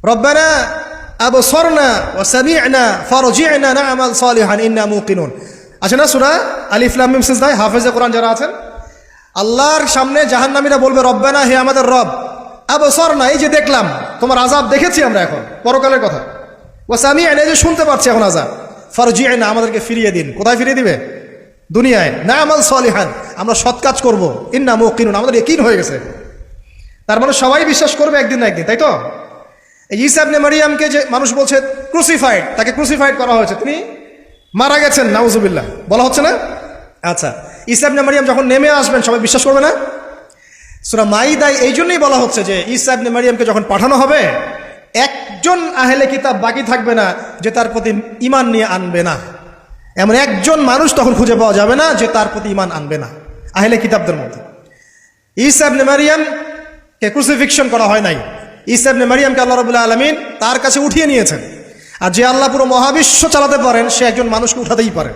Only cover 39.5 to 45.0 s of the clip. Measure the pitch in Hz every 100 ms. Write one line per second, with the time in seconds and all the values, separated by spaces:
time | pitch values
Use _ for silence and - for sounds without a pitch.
39.5 | 269 294 539 269 - - - - _ -
40.5 | - - - - 220 214 208 262 302 294
41.5 | 277 254 247 339 349 285 262 247 - 190
42.5 | 196 175 247 - 254 233 233 247 233 226
43.5 | 214 208 196 240 277 269 302 190 - -
44.5 | - - - _ 220